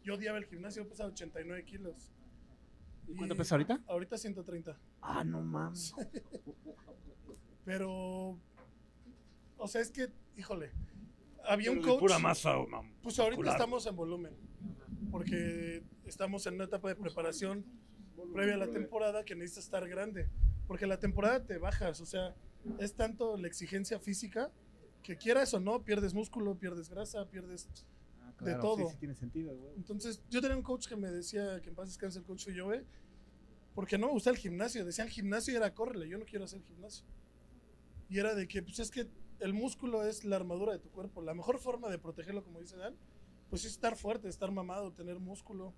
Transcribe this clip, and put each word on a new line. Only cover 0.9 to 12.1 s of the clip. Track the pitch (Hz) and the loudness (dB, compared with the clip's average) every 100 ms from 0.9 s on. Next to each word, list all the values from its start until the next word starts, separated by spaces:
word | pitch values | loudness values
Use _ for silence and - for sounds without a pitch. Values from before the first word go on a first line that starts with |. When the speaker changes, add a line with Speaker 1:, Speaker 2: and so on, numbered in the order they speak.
| 214 202 | -6 -6
Speaker 1:
ochenta | - 170 170 | -6 -8 -8
y | 160 | -6
nueve | 180 - | -6 -8
kilos. | 196 185 160 - - - - - - - - - - - | -8 -8 -10 -16 -20 -20 -20 -20 -20 -20 -20 -18 -14 -10
Speaker 2:
¿Y | 180 | -6
cuánto | - | -2
Speaker 1:
Y | 147 | 0
Speaker 2:
pesas | 165 | 4
ahorita? | 147 151 254 - | 4 6 2 2
Speaker 1:
ahorita | 175 180 226 | -2 -2 -4
ciento | 220 185 | -4 -6
treinta. | 180 175 165 147 - - | -6 -8 -8 -12 -18 -14
Speaker 2:
Ah, | - - | -4 -2
no | 80 82 | 0 0
mames. | 80 78 80 87 - - | 0 0 -2 -4 -6 -6
Speaker 1:
<laughs> | 233 - - - - - 311 - - - - - - - - - - | -6 -8 -8 -12 -12 -14 -16 -18 -18 -18 -18 -18 -18 -18 -18 -14 -4
Pero, | 190 190 185 185 185 185 175 - - - - - - - - - - - - | -2 -2 -2 -4 -4 -4 -8 -14 -20 -20 -20 -20 -20 -20 -20 -20 -20 -20 -8
o | 202 | -2
sea, | 233 | 0
es | 233 | 0
que, | 269 247 - - - | 0 -4 -4 -18 -16
híjole, | 190 190 143 - - - - - - - - | -6 -6 -4 -4 -6 -8 -16 -18 -20 -8 4
había | 208 226 | 4 6
Speaker 2:
Pero | 262 | 6
Speaker 1:
un | 320 | 8
Speaker 2:
de | |
Speaker 1:
coach. | 262 | 10
Speaker 2:
pura | 196 | 10